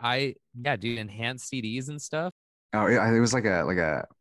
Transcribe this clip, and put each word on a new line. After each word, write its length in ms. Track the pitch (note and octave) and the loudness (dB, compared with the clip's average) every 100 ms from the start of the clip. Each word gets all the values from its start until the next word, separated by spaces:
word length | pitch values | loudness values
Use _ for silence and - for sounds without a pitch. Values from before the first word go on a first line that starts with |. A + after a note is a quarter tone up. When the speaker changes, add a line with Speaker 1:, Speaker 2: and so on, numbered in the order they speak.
Speaker 1:
I, 340 | A#2 B2 C#3 - _ A#2+ | -2 -2 -2 -6 _ -6
yeah, 160 | C3 A#2+ | -4 -2
dude, 220 | A2 A#2 | -2 -4
enhanced 480 | G#2+ G#2 A#2 B2+ - | -8 -6 -8 -6 -8
C 120 | C3 | -6
Ds 280 | A2 A#2+ C3 | -4 -6 -8
and 100 | D3 | -10
stuff. 300 | - D#3 F3 - _ _ - | -8 -6 -6 -10 _ _ -4
Speaker 2:
Oh, 140 | G#2+ - | 0 4
yeah, 220 | A#2+ A2+ | 4 6
it 60 | A2+ | 6
was 120 | A#2 | 4
like 120 | B2+ G#2+ | 4 2
a, 160 | F2+ | 2
like 140 | D2+ F2+ | 2 2
a 260 | D#2+ C#2 - _ | 0 0 -4 _